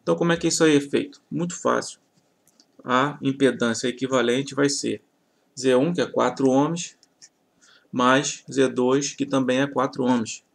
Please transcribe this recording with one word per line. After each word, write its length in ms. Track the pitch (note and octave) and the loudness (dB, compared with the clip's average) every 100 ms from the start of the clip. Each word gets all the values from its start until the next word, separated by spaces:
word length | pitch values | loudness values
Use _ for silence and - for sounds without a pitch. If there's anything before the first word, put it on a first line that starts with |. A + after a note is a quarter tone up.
Então, 140 | - | -2
como 160 | E3+ F3 | 0 2
é 60 | G3 | 0
que 100 | E3+ | 0
isso 160 | - | 2
aí 140 | D#3+ C#3+ | 4 4
é 40 | |
feito? 400 | C#3+ A#2+ - - _ | 2 -4 -4 -12 _
Muito 320 | D3 F3 - | -6 -6 -4
fácil. 380 | - A#2+ - - _ _ _ _ _ _ _ _ | -2 -2 -4 -16 _ _ _ _ _ _ _ _
A 340 | - B2+ C#3+ D3 | -2 0 0 -2
impedância 680 | C3+ C3+ C3+ A#2 A#2+ A2+ B2+ | -4 2 0 2 -2 -2 -4
equivalente 680 | B2 B2+ C3 A#2+ B2 C#3 | -4 -2 0 2 0 -2
vai 140 | C3+ C#3+ | 0 0
ser 340 | C#3 A2+ G#2 _ _ _ _ _ - | 0 -4 -6 _ _ _ _ _ -4
Z 160 | B2+ | 2
um, 180 | B2+ D3+ | 2 2
que 80 | F3 | -2
é 60 | A#2+ | -2
quatro 420 | - A#2+ B2 C3+ | 0 -2 2 2
ohms, 480 | C3 D3 E3+ - _ _ _ - _ _ _ _ _ _ | 4 2 -2 -8 _ _ _ -20 _ _ _ _ _ _
mais 540 | B2+ B2 C3 D3 - - | 0 4 4 2 -8 -8
Z 200 | B2+ C3 | 0 2
dois, 460 | A#2 B2 C3+ C#3+ | 2 2 2 0
que 120 | - C3+ | -6 -2
também 340 | C3+ B2+ B2+ | -2 0 0
é 60 | C#3 | 0
quatro 380 | C3+ C3 - | -2 -4 -2
ohms. 400 | B2 B2 A2 - _ | 0 0 -2 -10 _